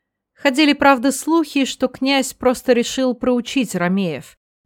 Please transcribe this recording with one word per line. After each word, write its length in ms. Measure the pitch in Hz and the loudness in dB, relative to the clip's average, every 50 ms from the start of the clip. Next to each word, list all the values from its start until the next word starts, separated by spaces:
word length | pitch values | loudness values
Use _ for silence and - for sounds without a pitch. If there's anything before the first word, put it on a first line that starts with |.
| _ _ _ _ _ _ _ | _ _ _ _ _ _ _
Ходили, 400 | _ - 285 247 285 311 294 285 | _ -2 -2 2 4 2 2 2
правда, 380 | 285 294 277 277 247 226 277 | 4 4 4 4 4 2 -2
слухи, 540 | 254 - - 302 320 339 311 - - 277 262 | -2 -2 -2 0 0 0 0 0 0 -2 -2
что 240 | 262 - - 254 254 | -2 -2 -4 -4 -4
князь 440 | - - 262 269 277 269 254 - - | -4 -2 -2 0 0 0 -2 -4 -8
просто 400 | _ - 247 247 - - - 247 | _ 0 0 0 0 0 0 2
решил 400 | 233 233 - - 262 262 254 240 | 2 2 -2 -2 -2 -2 -2 -2
проучить 640 | 247 - 254 247 240 240 - - 269 233 196 - | -2 -2 0 0 0 -2 -4 -2 -2 -2 -2 -2
ромеев – 640 | 180 175 180 185 196 190 170 147 123 - - - _ _ _ _ _ _ | -2 -2 0 0 0 -2 -2 -4 -8 -10 -16 -20 _ _ _ _ _ _